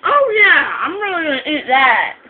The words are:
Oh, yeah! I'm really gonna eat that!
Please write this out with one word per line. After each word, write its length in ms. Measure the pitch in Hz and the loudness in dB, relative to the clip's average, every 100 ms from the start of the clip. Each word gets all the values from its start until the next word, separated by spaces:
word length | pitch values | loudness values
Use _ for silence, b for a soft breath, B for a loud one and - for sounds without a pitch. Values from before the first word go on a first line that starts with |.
Oh, 380 | - 571 554 427 | 2 2 2 2
yeah! 340 | 415 320 - - | 4 4 0 -4
I'm 180 | 254 381 | -6 -6
really 240 | 415 359 | -6 -4
gonna 340 | 320 269 - 302 | -4 -4 -4 -6
eat 100 | 233 | 0
that! 480 | 254 262 220 151 - | 2 2 2 -2 -8